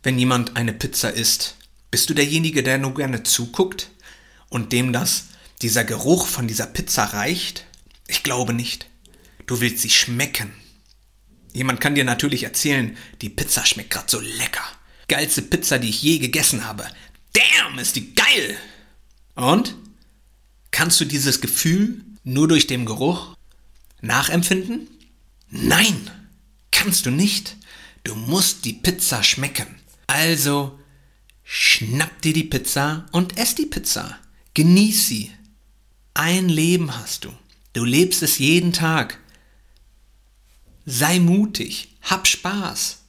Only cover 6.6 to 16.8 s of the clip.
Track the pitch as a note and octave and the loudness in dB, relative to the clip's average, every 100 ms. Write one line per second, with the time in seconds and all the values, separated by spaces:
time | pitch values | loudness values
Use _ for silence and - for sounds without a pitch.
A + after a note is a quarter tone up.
6.6 | A2 - - - G#2 G#2 A#2+ F3 - - | -4 -6 -2 0 0 -2 -2 -2 -6 -10
7.6 | - - - - - - C#3 B2 A#2+ A#2 | -18 -20 -20 -20 -6 -4 -2 -2 0 -2
8.6 | A#2 - - _ _ _ - _ - A#2 | -4 -10 -14 _ _ _ -20 _ -6 0
9.6 | A#2+ - A2+ - - A#2+ D3 - - - | 0 0 2 2 2 -2 -2 -4 -8 -12
10.6 | - _ _ _ _ _ _ _ - B2+ | -20 _ _ _ _ _ _ _ -14 -4
11.6 | C3 A#2+ C#3+ C#3+ B2+ A#2+ C#3+ C3 A2 - | -2 0 0 2 0 0 0 -2 -4 -4
12.6 | D3+ C#3 A2+ - - - G#2+ - C#3 B2+ | 0 0 -2 -8 -20 -14 -10 -6 -2 0
13.6 | - A2+ - - - A2 A2+ A2+ A#2+ - | 0 -2 -4 -6 -4 -4 -4 -6 -6 -6
14.6 | - - - - - C#3+ D3+ - - F3+ | -8 -14 -20 -18 -2 -2 0 -2 0 -2
15.6 | - C3 A#2 G#2 D3 D#3+ B2+ D#3 C#3 B2 | 0 0 0 0 2 2 0 2 0 0
16.6 | F#2+ G#2 | -6 -10